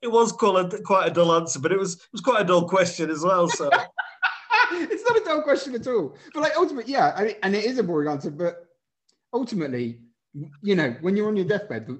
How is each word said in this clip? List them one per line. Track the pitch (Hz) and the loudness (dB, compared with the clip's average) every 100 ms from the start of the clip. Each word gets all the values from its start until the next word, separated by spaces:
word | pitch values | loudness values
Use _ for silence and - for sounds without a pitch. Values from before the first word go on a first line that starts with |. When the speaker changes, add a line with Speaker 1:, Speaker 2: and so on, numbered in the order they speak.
Speaker 1:
it | 240 | 0
was | 226 226 | 4 4
quite | - 214 185 180 | 2 2 2 0
a, | 208 | -4
quite | - 190 165 | 0 2 2
a | |
dull | 170 170 | 2 4
answer, | 165 165 139 | 4 2 -4
but | 151 | 0
it | 190 | 0
was, | 190 - | -2 -8
it | _ | _
was | 214 | -6
quite | 262 226 | 0 2
a | 180 | 4
dull | 175 170 | 4 4
question | 190 180 - 160 | 2 2 0 -4
as | 156 | -2
well. | 175 185 175 | 0 2 2
So | - 147 - | 0 2 2
Speaker 2:
<laughs> | - - - - 740 - - 466 494 | 0 -10 -12 -4 -4 -4 -2 2 2
It's | 349 320 403 480 | 0 -4 -2 2
not | 440 | 2
a | |
dull | 349 302 | 2 -2
question | 294 277 277 240 | 2 0 0 -8
at | 254 | -2
all. | 233 139 - - | -2 -2 -8 -12
But, | 302 | -2
like, | 302 311 | 0 2
ultimately, | 330 285 226 | 0 -2 -4
yeah, | 269 147 180 | 2 2 2
I | 214 | -4
mean, | 202 | -2
and | 190 202 | -2 0
it | 214 | -2
is | 254 | -2
a | |
boring | 180 160 147 | 0 0 -2
answer, | 143 156 | -4 -6
but | 147 175 175 - _ _ _ _ _ _ | -4 -6 -6 -18 _ _ _ _ _ _
ultimately, | 240 254 202 147 123 117 120 - _ _ 143 147 - | -6 -4 -4 -4 -4 -6 -8 -20 _ _ -16 -16 -8
you | 202 185 | 0 2
know, | 143 120 | 2 -2
when | 170 202 | -2 0
you're | 214 | 0
on | 208 | -2
your | 180 | 0
deathbed, | 202 - 113 113 | -2 -2 -10 -8
the, | 135 | -12